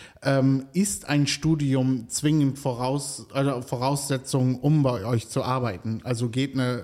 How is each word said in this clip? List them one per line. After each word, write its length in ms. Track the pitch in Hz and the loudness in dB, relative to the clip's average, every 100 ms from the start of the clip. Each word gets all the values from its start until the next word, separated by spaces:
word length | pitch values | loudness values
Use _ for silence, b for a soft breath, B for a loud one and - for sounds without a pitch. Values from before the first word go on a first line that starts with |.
| B B | B B
ähm, 400 | 139 135 131 135 131 | 0 4 4 2 0
ist 340 | 175 196 - - | -2 -2 -2 -2
ein 200 | 147 143 | 0 2
Studium 840 | - 156 160 143 131 131 131 110 | 0 0 2 2 2 2 0 -4
zwingend 480 | - 151 156 139 135 | -2 2 4 2 0
Voraus-, 680 | 139 117 127 143 139 - 113 | -4 -2 -2 -2 -4 -10 -8
also 300 | 139 139 123 | -2 0 -2
Voraussetzung, 920 | 123 123 127 139 - 135 - 139 127 127 | -4 -2 0 0 -2 -4 -2 0 2 2
um 260 | 147 151 | 2 4
bei 240 | 135 120 104 | 4 0 0
euch 240 | 120 - | -2 0
zu 140 | 139 | -4
arbeiten? 580 | 120 131 123 90 110 110 | -2 -2 -2 -4 -6 -6
Also 260 | 120 120 123 | -4 -4 -2
geht 260 | 117 139 135 | -2 -2 0
eine, 260 | 127 123 | -2 -2